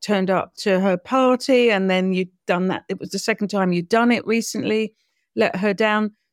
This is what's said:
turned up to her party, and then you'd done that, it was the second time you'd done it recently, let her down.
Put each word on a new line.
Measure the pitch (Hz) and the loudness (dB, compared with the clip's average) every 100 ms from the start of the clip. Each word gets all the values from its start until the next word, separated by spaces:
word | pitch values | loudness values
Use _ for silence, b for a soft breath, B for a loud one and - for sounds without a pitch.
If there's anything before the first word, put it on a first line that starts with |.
turned | - 202 190 | -4 -2 0
up | 185 - - | -2 -2 -6
to | 208 185 | 0 2
her | 196 180 | 2 -2
party, | - 262 254 247 - 247 240 | -2 2 2 2 2 4 4
and | 196 190 | 2 2
then | 185 190 | 0 0
you'd | 185 185 _ | -2 -4 _
done | - 180 185 | -4 0 0
that, | - - | -4 -6
it | 190 | -10
was | - | -8
the | 196 | -6
second | - 214 208 | -4 -4 -2
time | 202 185 | 0 0
you'd | 175 175 | 0 0
done | 226 240 | 2 2
it | 233 - | 2 0
recently, | 226 - 214 - 220 214 - _ _ _ 220 | -2 -2 -6 -2 -2 -4 -8 _ _ _ -2
let | 214 180 | 0 0
her | 208 | -2
down. | 196 214 214 214 - _ | 0 0 0 -2 -6 _